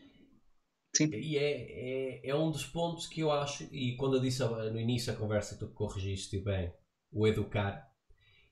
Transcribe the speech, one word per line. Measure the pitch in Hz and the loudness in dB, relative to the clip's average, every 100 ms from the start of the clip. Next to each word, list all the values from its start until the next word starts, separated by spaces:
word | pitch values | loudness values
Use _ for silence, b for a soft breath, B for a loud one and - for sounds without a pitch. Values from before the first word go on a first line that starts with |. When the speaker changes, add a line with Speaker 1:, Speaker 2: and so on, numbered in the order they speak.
| b b b - - _ _ _ _ - | b b b -20 -20 _ _ _ _ 2
Speaker 1:
Sim. | 156 | 2
Speaker 2:
E | 110 151 143 | 2 -2 2
é, | 147 135 120 - 127 131 135 127 127 | 2 0 -6 -8 -4 -4 -4 -6 -2
é, | |
é | 143 | 0
um | 160 | 2
dos | 147 - | 0 -4
pontos | 165 170 165 - | -2 -2 -2 -6
que | 160 | -2
eu | 156 | 2
acho, | 147 143 - - | 2 0 -4 -8
e | 147 127 127 | -2 -2 0
quando | 135 131 | 2 4
eu | |
disse | 127 127 | 2 2
a, | 123 | 0
no | 113 110 113 | 0 -2 0
início | 113 123 - | 2 0 0
da | 107 | -2
conversa, | 107 107 101 - | 2 2 0 -6
tu | 107 | -8
corrigiste | - 101 98 95 98 - 98 | -4 -4 -2 -2 -4 -4 -4
bem, | 98 95 87 - _ _ _ | 0 0 -2 -6 _ _ _
o | 104 107 | 4 4
educar, | 107 98 101 101 - - _ _ - - - _ | 4 2 0 0 -2 -12 _ _ -20 -20 -20 _